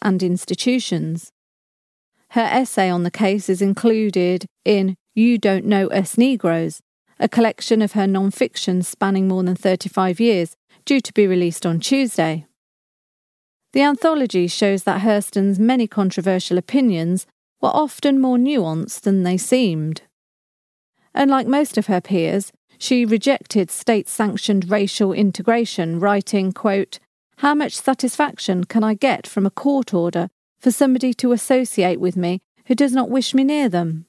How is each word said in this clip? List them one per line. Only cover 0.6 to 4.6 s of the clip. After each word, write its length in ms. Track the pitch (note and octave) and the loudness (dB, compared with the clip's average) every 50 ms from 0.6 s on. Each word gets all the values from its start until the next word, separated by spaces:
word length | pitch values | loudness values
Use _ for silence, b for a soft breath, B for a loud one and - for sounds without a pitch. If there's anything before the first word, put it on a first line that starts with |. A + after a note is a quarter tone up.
| - B3 B3 B3+ - - F#3 D#3+ D#3 D#3+ E3 E3 - - _ _ _ _ _ _ _ _ _ _ _ _ _ _ _ _ _ _ _ _ - | -2 0 0 0 -2 -4 -4 -4 -4 -4 -6 -8 -10 -14 _ _ _ _ _ _ _ _ _ _ _ _ _ _ _ _ _ _ _ _ -2
Her 140 | A#3 A3+ - - B3 | 0 0 2 2 0
essay 260 | C4 - - - F#3+ F#3 | 0 0 0 0 0 0
on 140 | F3 F3 | 0 0
the 80 | F3 F3 | -2 -2
case 400 | - - G#3+ F#3+ G3 G#3+ F#3+ - | -2 0 0 0 0 0 0 -2
is 140 | F#3+ F3+ G3+ | -2 0 0
included 840 | G3 G3 - - A#3 A3 A3 A3 G#3 F3 F#3 F3+ F3+ F3+ F3 - - _ _ | 0 0 2 2 2 2 2 0 0 0 0 2 2 0 -2 -4 -8 _ _